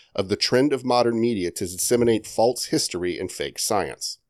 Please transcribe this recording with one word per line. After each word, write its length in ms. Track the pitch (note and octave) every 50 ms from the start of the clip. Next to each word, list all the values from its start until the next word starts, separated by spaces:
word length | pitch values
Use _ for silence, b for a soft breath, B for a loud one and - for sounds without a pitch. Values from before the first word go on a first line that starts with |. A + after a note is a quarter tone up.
| b b
of 160 | b - G2 F#2
the 60 | G2+
trend 380 | - - - B2+ B2+ C#3 D3
of 120 | C3+ B2 B2+
modern 360 | B2 B2 B2 A#2+ A#2+ A#2 A2
media 320 | A#2 A#2+ A#2 G2 F2 E2+
to 120 | - - G2+
disseminate 600 | F2 F#2 F2+ - - B2 A#2+ A#2 A#2 A2+ G2+ -
false 380 | - - - A2+ B2 B2 - -
history 520 | - D#3+ C#3 - - - E2+ F2+ F2+ E2+
and 140 | - F#2+ F2
fake 300 | - - C#2+ C#2 - -
science. 580 | - - A2 G2 E2 C2+ - - - - - - _